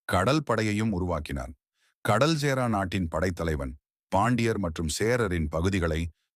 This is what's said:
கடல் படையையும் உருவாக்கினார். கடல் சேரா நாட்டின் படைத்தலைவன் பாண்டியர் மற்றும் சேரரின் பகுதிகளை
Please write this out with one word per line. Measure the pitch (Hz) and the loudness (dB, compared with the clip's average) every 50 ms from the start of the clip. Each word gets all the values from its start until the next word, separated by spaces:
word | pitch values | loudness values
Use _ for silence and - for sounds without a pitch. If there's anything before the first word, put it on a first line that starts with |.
| _ - | _ 0
கடல் | - 90 92 104 143 160 143 | 0 2 4 4 2 2 0
படையையும் | - 117 113 110 107 104 104 110 113 104 | 0 0 0 0 0 0 0 0 0 0
உருவாக்கினார். | 87 92 87 85 76 73 - 69 67 64 64 76 _ _ _ _ _ _ _ _ _ - | -2 -2 -2 -2 -4 -4 -6 -6 -8 -8 -10 -12 _ _ _ _ _ _ _ _ _ 0
கடல் | - 104 107 139 160 165 147 | 2 4 4 4 2 2 0
சேரா | 143 143 135 131 127 120 | 0 0 0 0 0 0
நாட்டின் | 110 98 98 87 107 98 90 82 | 0 0 0 0 0 -2 -2 -2
படைத்தலைவன் | 76 80 87 95 87 85 85 82 78 71 69 67 67 - _ _ _ _ _ - | -2 0 -2 -2 -2 -2 -2 -2 -2 -2 -4 -6 -10 -12 _ _ _ _ _ -2
பாண்டியர் | - 95 104 117 123 113 117 113 113 104 | 0 2 2 2 2 2 2 0 0 0
மற்றும் | 98 101 87 - 82 78 - | -2 -4 -4 -4 -4 -4 -2
சேரரின் | - 104 113 123 123 113 95 90 85 80 76 | 0 0 2 2 2 0 0 0 0 -2 0
பகுதிகளை | 78 80 87 98 95 95 85 82 80 80 82 80 - _ _ _ _ | 0 0 0 0 0 2 0 0 0 -2 -4 -4 -8 _ _ _ _